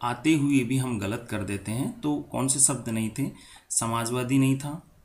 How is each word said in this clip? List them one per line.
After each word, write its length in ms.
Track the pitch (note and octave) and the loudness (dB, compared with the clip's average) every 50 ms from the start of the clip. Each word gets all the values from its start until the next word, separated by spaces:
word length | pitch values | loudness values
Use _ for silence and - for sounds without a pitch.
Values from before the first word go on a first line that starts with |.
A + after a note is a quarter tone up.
| A#2+ | -4
आते 320 | A#2+ A#2+ A#2+ - D#3 D#3+ | -4 -4 0 2 4 4
हुए 240 | D3 C#3 C#3+ C#3+ C3 | 4 4 4 4 4
भी 180 | A#2+ A2+ C3 | 4 2 0
हम 220 | C3 B2+ B2+ A#2+ G2+ | 0 0 0 -2 -2
गलत 280 | G2 G2 A#2 A#2+ - - | -2 -2 -4 -6 -6 -6
कर 120 | A2 G2+ G2 | -4 -4 -4
देते 280 | G2 G2+ G2 - G#2 | -4 -4 -6 -4 -4
हैं। 300 | A2 B2 D3 A#3+ - - | -4 -2 -4 -4 -6 -4
तो 200 | - D3+ D3 D3 - - | -2 -2 -2 -2 -4 -6
कौन 160 | - A#2+ B2+ | -4 -2 0
से 120 | C3+ C3+ C#3 | 0 4 4
शब्द 300 | - - C3+ A#2+ A#2 A#2 | 4 4 2 0 -4 -4
नहीं 200 | A2+ A2 A2 G#2+ A2 C3+ | -2 -2 -2 -2 -2 -4
थे? 120 | C#3 C#3 - - - - - - _ - | -4 -4 -6 -12 -20 -20 -20 -20 _ -4
समाजवादी 680 | - - A2+ A2+ A2+ A#2 A#2 A#2 B2 B2+ B2+ B2 C#3 | -4 -2 -2 0 -2 -2 -2 -2 -2 -2 0 2 4
नहीं 220 | C3+ C3+ C3+ C3+ C3+ | 4 4 4 2 2
था, 240 | D3 D3 D3+ F3 - - - - | -2 -8 -10 -10 -14 -18 -20 -20